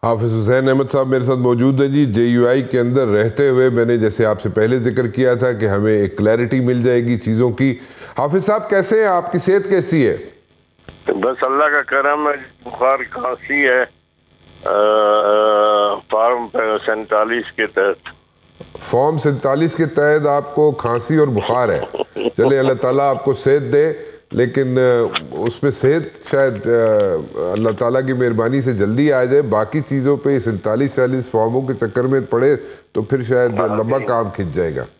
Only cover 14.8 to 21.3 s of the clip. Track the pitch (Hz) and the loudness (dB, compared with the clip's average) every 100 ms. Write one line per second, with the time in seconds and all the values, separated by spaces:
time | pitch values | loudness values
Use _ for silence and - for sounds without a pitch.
14.8 | 107 107 104 107 104 104 107 104 107 107 | 2 4 2 2 2 2 2 2 2 2
15.8 | 104 101 - 110 117 123 113 120 110 107 | 0 -2 -4 0 0 0 -4 -4 -2 -2
16.8 | - 110 107 107 110 120 107 - 107 - | -2 -4 -2 -2 0 -2 -6 -6 -4 0
17.8 | 98 92 - - _ _ _ _ - - | 0 -2 -8 -20 _ _ _ _ -20 -18
18.8 | - 117 143 160 151 139 139 139 165 165 | -4 0 0 0 -2 -2 -2 0 -2 -2
19.8 | 160 - 147 151 147 143 - - 151 127 | -2 0 2 2 2 0 -2 0 0 0
20.8 | 120 117 110 156 147 | -2 -4 0 2 2